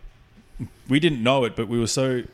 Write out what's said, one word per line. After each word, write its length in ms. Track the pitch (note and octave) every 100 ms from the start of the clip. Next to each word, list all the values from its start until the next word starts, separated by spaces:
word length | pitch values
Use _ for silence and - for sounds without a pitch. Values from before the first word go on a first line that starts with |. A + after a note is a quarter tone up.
| - - - - _ - B2 - -
we 100 | C3+
didn't 220 | E3+ C#3
know 200 | A2+ C#3 A#2
it, 100 | -
but 120 | A2
we 120 | A#2
were 80 | A2+
so 360 | - C3 B2+ -